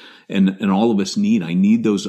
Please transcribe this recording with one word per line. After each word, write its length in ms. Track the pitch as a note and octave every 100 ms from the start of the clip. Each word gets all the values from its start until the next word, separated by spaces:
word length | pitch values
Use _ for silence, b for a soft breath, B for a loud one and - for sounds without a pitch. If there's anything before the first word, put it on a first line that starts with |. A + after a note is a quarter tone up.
| B B B
and, 200 | G2 F#2+ F#2+
and 100 | G#2
all 200 | F#2+ A#2+
of 80 | G2+
us 180 | F#2+ G#2+
need. 260 | G2+ A2+
I 100 | E2
need 300 | F2+ G2+ A#2
those 240 | A2+ G2